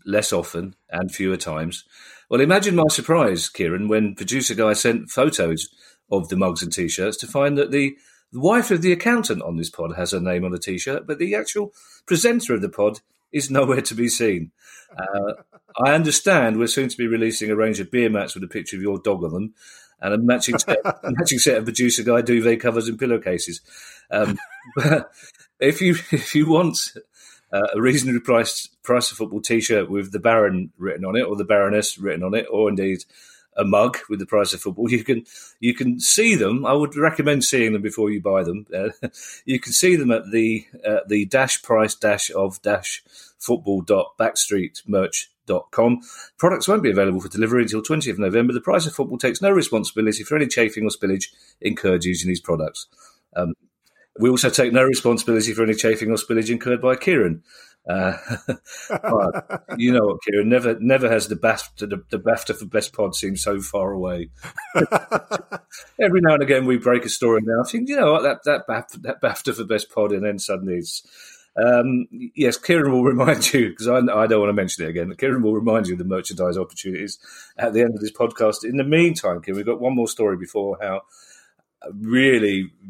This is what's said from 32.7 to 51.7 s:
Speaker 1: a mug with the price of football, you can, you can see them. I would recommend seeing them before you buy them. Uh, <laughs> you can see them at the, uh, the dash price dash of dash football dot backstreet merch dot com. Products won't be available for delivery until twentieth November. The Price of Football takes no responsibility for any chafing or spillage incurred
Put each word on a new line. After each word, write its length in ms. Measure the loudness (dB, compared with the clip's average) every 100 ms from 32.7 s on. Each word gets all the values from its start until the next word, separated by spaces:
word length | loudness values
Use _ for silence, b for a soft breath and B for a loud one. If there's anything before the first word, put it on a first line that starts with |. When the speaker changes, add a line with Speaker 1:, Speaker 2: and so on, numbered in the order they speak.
| 0 -2 -4 -8 b b b b -4
Speaker 1:
a 80 |
mug 320 | 2 2 2 -2 -8
with 100 | -8
the 80 | 0
price 260 | 0 0
of 80 | -2
football, 300 | -8 -4 0
you 140 | 0
can, 200 | 0 -2 -4 B B B
you 120 | -2
can 280 | 0 -2 0
see 340 | 0 2 4
them. 320 | 4 2 0 2
I 60 |
would 240 | 2 0 0
recommend 480 | 0 2 2 2
seeing 280 | 2 2 2
them 100 | 0
before 280 | -2 -2 -2
you 100 | -2
buy 220 | 0 0
them. 240 | 0 -6 -8
Uh, 140 | -6 -6 -6
<laughs> 80 | -12 B B B
you 160 | -6 -4
can 120 | -2
see 220 | 2 4
them 160 | 4 4
at 180 | 0 0
the, 340 | 0 2 -2 -8 -6
uh, 160 | -2 -2 0
the 200 | 0 2
dash 360 | 0 0 -2
price 320 | 0 2 2
dash 340 | 0 0 0 -2
of 280 | -2 -2 -2
dash 420 | -2 -2 -4 -12 B B B B
football 440 | -4 -2 0 -2
dot 360 | 2 2 2 -2
backstreet 640 | -2 0 -2 -2 -4 -8 -2
merch 420 | 0 0 -4 -10 _ -4
dot 240 | -4 -2
com. 300 | 2 2 2 B B B 0
Products 300 | 0 2 0
won't 160 | 2
be 80 | 2
available 300 | 2 2 0
for 80 | -4
delivery 340 | -2 2 2
until 200 | 0 -2
twentieth 360 | -2 -2 -2 -2
November. 340 | 0 2 2
The 80 | 0
Price 260 | 0 0 0
of 80 |
Football 240 | -4 -6 -2
takes 220 | -2 0
no 100 | 2
responsibility 720 | 4 2 -2 -2 0 0 -2
for 100 | -2
any 140 | 0 0
chafing 360 | 2 0 0
or 60 | -4
spillage 360 | -2 -2 -2 -4 b b b
incurred 440 | -6